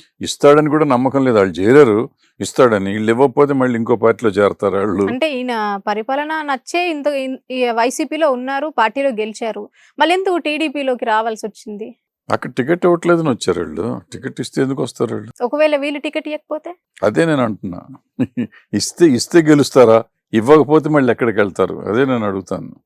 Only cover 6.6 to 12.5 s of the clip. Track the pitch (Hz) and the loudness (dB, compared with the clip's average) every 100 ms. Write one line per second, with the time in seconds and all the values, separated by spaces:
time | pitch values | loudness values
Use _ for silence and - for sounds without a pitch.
6.6 | - 339 359 302 285 277 262 262 - 254 | -6 -4 -4 -4 -4 -4 -6 -10 -10 -4
7.6 | 240 226 240 - 302 311 311 247 254 277 | -2 0 -2 -2 -6 -2 -2 -2 -4 -6
8.6 | 302 285 226 247 277 214 220 214 226 208 | -4 0 0 0 -4 -4 -6 -8 -8 -8
9.6 | 208 _ _ - 302 370 381 349 302 302 | -14 _ _ -2 0 0 0 -2 -4 -4
10.6 | 311 285 269 247 233 214 226 220 214 - | -4 -4 -6 -4 -2 -2 -2 -6 -10 -14
11.6 | - 208 226 240 _ _ - 107 143 | -16 -14 -14 -18 _ _ -6 -6 -4